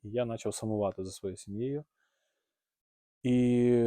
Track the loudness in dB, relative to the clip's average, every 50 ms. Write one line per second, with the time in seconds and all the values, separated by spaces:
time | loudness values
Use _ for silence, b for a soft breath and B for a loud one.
0 | -12 -6 -4 -2 -2 -2 -4 -4 -6 -6 -6 -4 -4 -4 -2 0 0 -2 -2 -4
1 | -8 -10 -10 -8 -8 -8 -8 -10 -12 -10 -8 -6 -4 -4 -4 -6 -8 -12 _ _
2 | _ _ _ _ _ _ _ _ _ _ _ _ _ _ _ _ _ _ _ _
3 | _ _ _ _ 0 2 4 4 4 4 4 4 4 4 4 4 4